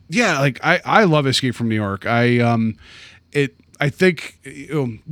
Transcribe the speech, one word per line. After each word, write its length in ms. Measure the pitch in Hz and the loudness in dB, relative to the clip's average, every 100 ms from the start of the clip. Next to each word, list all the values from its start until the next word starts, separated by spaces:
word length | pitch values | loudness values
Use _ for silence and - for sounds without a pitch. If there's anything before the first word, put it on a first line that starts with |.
| - | -6
yeah, 320 | 165 226 160 | -2 0 2
like, 180 | 139 120 | 0 0
I, 160 | 147 175 | 0 0
I 200 | - 180 | 2 2
love 220 | 202 151 135 | 4 4 2
Escape 280 | 127 131 | 0 -2
from 140 | 113 117 | -2 -2
New 60 | 110 | -2
York. 300 | 104 98 98 | -2 -4 -2
I, 340 | 117 120 120 | 2 2 2
um, 360 | 120 117 113 104 - - - - _ | 2 2 0 -4 -12 -20 -20 -20 _
it, 220 | 147 139 - _ - | -4 -4 -6 _ -6
I 100 | 147 | -4
think, 480 | - 185 160 - - | 0 0 0 -6 -18
you 300 | 135 - - | -20 -18 -8
know, 240 | 151 127 110 - | -6 -6 -8 -6